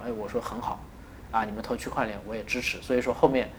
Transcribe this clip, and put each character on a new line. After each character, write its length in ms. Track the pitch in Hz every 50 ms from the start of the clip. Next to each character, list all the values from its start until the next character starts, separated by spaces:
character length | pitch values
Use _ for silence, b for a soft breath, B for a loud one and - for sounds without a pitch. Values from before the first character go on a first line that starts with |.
| 107
哎， 60 | 123
我 180 | 117 107 104 98
说 100 | 101 98
很 220 | - - - 117
好， 180 | - - - - - - - B B B B B B B
啊， 120 | - 113 110
你 80 | 107
们 100 | 104 110
投 140 | 113 - 120
区 140 | - - 123
块 160 | - 143 123
链 120 | 110 104 101 -
我 80 | 104 110
也 80 | 110 98
支 180 | - - 127
持。 180 | 120 - - 180
所 140 | - - 131
以 60 | 123
说 120 | 117 - 98
后 140 | - -
面， 220 | 131 135 127 104 - B